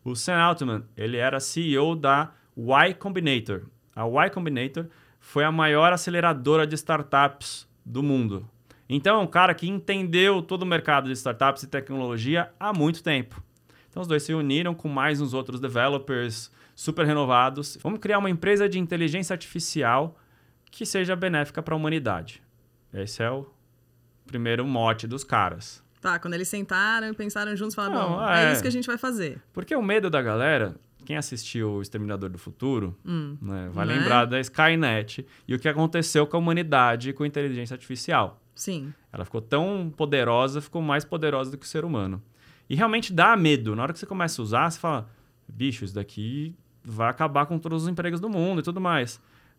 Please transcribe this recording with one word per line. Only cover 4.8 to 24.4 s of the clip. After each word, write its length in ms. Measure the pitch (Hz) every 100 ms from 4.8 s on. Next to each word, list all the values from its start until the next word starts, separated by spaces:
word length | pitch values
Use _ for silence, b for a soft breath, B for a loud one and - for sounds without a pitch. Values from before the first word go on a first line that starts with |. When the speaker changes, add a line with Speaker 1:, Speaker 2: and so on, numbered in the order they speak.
| 165 b b b
Speaker 1:
foi 240 | - 147
a 80 | 151
maior 400 | 160 156 151 170
aceleradora 760 | 175 175 170 170 143 127 160 151
de 80 |
startups 920 | 151 - 156 143 139 143 - - - - _
do 200 | 120 120
mundo. 440 | 143 135 110 98 110 _ b b -
Então, 320 | 139 190 220
é 40 |
um 40 | 185
cara 280 | 175 185
que 120 | 170 170
entendeu 760 | 196 - 196 185 175 196 190
todo 200 | 165 185
o 40 | 180
mercado 400 | 165 - 143 131
de 80 |
startups 480 | 127 131 117 135 135
e 40 | 131
tecnologia 840 | 139 135 135 123 117 120 170 - -
há 100 | 208
muito 320 | 190 151 165
tempo. 400 | 170 135 117 - - _ _ b b
Então, 140 | 180
os 40 | 175
dois 160 | 151
se 120 | 147
uniram 400 | 160 143 143 175
com 160 | 165 151
mais 320 | 139 143 147
uns 100 | 139
outros 260 | 131 127 123
developers 960 | 131 120 131 139 139 127 120 110 - b b
super 320 | - - 156 151
renovados. 720 | 151 131 123 131 139 147 -
Vamos 160 | 165 214
criar 200 | 202 208
uma 100 | 196
empresa 400 | 170 185 202 202
de 100 | 180
inteligência 540 | 170 175 165 180 175
artificial 840 | 175 - 175 - 160 120 127 165 b b b b b _
que 140 | -
seja 320 | 220 196 180 180
benéfica 460 | 185 156 143 -
pra 120 | 160
humanidade. 680 | 156 156 160 123 87 - - _ _ _ _ _
Esse 300 | 98 101 -
é 80 | 117
o 160 | 135 139 _ _ _ _ _ _ _ -
primeiro 400 | 120